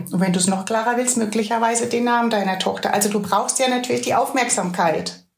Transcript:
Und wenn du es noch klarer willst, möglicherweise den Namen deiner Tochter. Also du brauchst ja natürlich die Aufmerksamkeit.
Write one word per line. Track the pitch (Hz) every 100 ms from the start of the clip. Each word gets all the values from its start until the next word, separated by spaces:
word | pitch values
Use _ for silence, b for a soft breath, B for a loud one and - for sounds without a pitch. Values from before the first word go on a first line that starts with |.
| -
Und | 180
wenn | 185
du | 180
es | 185
noch | 190 -
klarer | 226 226 240
willst, | 247 226
möglicherweise | 214 220 208 226 226 233 240
den | 240
Namen | 240 233 233
deiner | 214 190 185
Tochter. | 190 190 -
Also | 202 208
du | 208
brauchst | - 196 247 -
ja | 254
natürlich | 247 247 240
die | 247 220
Aufmerksamkeit. | 269 269 247 - 180 180 170 160 175 - _